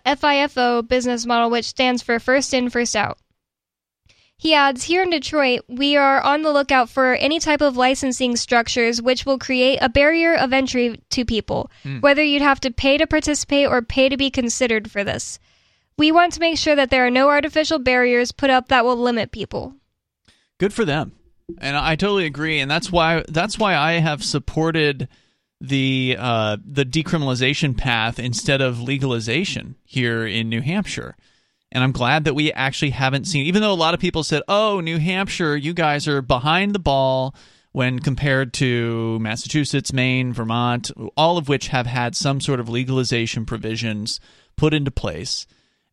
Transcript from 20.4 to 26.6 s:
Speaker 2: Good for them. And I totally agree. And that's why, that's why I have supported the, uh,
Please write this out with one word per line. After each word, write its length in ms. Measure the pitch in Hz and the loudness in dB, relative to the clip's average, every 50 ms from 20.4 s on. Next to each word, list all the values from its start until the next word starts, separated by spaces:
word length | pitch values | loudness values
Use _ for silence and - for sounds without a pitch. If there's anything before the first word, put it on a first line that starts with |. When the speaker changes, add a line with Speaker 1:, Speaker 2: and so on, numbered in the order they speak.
| _ _ _ - | _ _ _ -2
Speaker 2:
Good 140 | 180 208 - | -2 -2 0
for 100 | 233 220 | 0 0
them. 280 | 156 139 156 131 98 - _ _ _ _ _ _ - 170 - | 0 0 -2 -4 -6 -10 _ _ _ _ _ _ -18 -14 -8
And 180 | - 139 143 | -6 -4 -2
I 180 | 143 135 160 160 | 0 0 0 0
totally 300 | 147 190 202 202 196 175 | 0 0 0 0 0 0
agree. 340 | 156 135 143 156 160 156 147 | -2 -4 -4 -2 -2 0 0
And 100 | 135 139 | 0 0
that's 220 | 151 175 170 - | -2 -2 -2 0
why, 320 | 175 175 160 165 170 160 - - | 2 2 2 2 2 0 -2 -2
that's 280 | 156 160 185 220 - | -2 -2 -2 -2 -2
why 160 | - 220 196 175 | 0 0 2 2
I 200 | 143 147 160 170 | 2 2 2 2
have 280 | 170 156 160 147 123 | 2 2 0 0 -2
supported 840 | 107 110 - 143 - - - 156 160 165 160 160 151 147 143 127 127 - _ _ _ _ _ _ _ _ _ - | -4 -4 -4 -4 -4 -4 -2 0 0 0 2 2 2 0 0 -2 -8 -10 _ _ _ _ _ _ _ _ _ -16
the, 560 | 131 131 139 135 135 135 131 131 131 127 123 95 | -6 -2 0 0 2 0 0 0 0 0 -2 -2
uh, 380 | 120 123 117 113 107 107 104 101 | -2 0 0 0 0 0 -2 -4